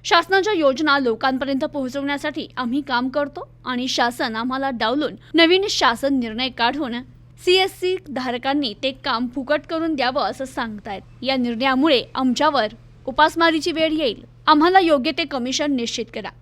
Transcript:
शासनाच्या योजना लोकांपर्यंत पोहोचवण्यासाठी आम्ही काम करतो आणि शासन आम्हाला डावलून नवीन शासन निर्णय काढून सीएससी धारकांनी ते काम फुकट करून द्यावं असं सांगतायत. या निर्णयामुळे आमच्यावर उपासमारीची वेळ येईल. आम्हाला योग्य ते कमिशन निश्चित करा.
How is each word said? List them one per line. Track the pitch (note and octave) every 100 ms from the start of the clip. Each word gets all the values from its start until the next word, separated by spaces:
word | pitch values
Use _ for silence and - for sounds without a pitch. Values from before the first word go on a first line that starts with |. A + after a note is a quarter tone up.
शासनाच्या | - F4 E4 G4 F#4+
योजना | G4 C#4+ C4 D4+ C#4+
लोकांपर्यंत | B3 A3 C4+ C4 C4+ C4+
पोहोचवण्यासाठी | D4+ D4 B3+ C#4 C#4 C#4+ D4+ D4+ - -
आम्ही | B3 C4+
काम | C#4+ A#3+ C4
करतो | C#4+ C#4+ - - -
आणि | - B3 B3+
शासन | - B3 B3 C4 A3
आम्हाला | A#3+ B3 C4+
डावलून | A#3+ A3 C4+ C4 F#3 -
नवीन | D#4+ E4 F#4+ G4+
शासन | - B3+ A#3 C4+ C4+
निर्णय | A#3 A3 C4
काढून | A#3+ A#3 C#4 C4+ B3 - - - -
सीएससी | - F#4 F#4+ - F4+ F#4 -
धारकांनी | B3+ B3+ B3 C4+ C#4+ C4+ G3+
ते | C4+ C4+
काम | C#4+ A#3 B3
फुकट | C#4+ B3+ D4 -
करून | E4 E4
द्यावं | D4 B3 C4+
असं | G3+ -
सांगतायत. | C4 - A#3 G#3 A3+ G3 - -
या | B3 C4+
निर्णयामुळे | A#3+ A3+ C4+ B3+ D#4 B3+ -
आमच्यावर | - C4 B3 D4 C#4+ G#3+ - - - -
उपासमारीची | B3+ D#4 E4 E4 D#4+ F4
वेळ | D#4 D#4+
येईल. | D#4 C#4 - - - -
आम्हाला | D4+ E4+ F#4+
योग्य | E4 C#4+ B3 D4
ते |
कमिशन | D#4+ C4+ A#3+ C4 D4 C4+
निश्चित | A#3 - A3
करा. | A3+ F#3 -